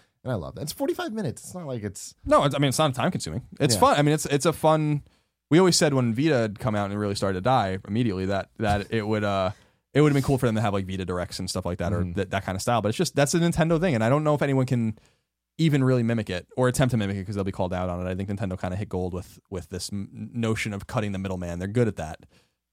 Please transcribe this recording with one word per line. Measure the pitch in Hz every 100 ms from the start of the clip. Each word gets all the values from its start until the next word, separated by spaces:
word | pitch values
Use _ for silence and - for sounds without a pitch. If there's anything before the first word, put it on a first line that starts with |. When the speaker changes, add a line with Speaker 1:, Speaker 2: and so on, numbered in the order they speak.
| _ _
Speaker 1:
And | 123
I | 113
love | 69
that. | -
It's | 147
forty-five | - 277 359 349
minutes. | 214 180 -
It's | -
not | 180 156
like | 123
it's | 101 95 - -
Speaker 2:
No, | - 185
it's, | 143
I | 139
mean, | 143
it's | 127
not | 156
time | 127 139
consuming. | - - 87 - -
It's | -
Speaker 1:
Yeah. | 110
Speaker 2:
fun. | 269 185
I |
mean, | 147
it's, | 151 -
it's | 143 170
a |
fun, | 151 156 156 151 147 - _ _ _ -
we | 156
always | 185 175
said | 160
when | 135 120
Vita | 113 160 135
had | 110 101
come | 123 104
out | 101
and | 101
really | 104 101
started | 98 92
to |
die | 95 127 98 95 -
immediately | 104 123 92 95
that, | 98 - -
that | 107 104 95
it | 113 104
would, | 107
uh, | 104 98 92 - _ _ _
it | 135
would | 151
have |
been | 143
cool | 135 131
for | 123
them |
to | 110
have, | 110
like, | 98 92
Vita | 92
Directs | 90 90 87 -
and | 92
stuff | 95 87
like | 90
that, | 87
or | 87
Speaker 1:
Mm-hmm. | 90
Speaker 2:
that, | 90 90
that | 95
kind | 95 92
of |
style. | - 120
But | 101
it's | 110
just, | 170 -
that's | 139
a | 175
Nintendo | 170 165 160 165
thing. | 185 120
And |
I | 110
don't | 143
know | 151
if | 147
anyone | 143 135
can | 127 127 113 107 _ _ _ _ _ -
even | 160 143
really | 131 127
mimic | 117 117 104
it | 90 - -
or | 127
attempt | 123 131
to | 120
mimic | 98 98
it | 95
'cause |
they'll | 101
be | 98
called | - 92
out | 90 92
on | 87 90
it. |
I |
think | 92 98
Nintendo | 101 101 92
kinda | 92 92
hit | 107
gold | 92 90
with, | 90 - - -
with | 92 -
this | 92 -
m-, | 101 98 113 110
notion | 117 113 110 113
of | 101 -
cutting | 127 104
the | 95
middleman. | 95 92 87 87
They're | 95
good | 113 113
at | 95
that. | 78 - - _ _ _ _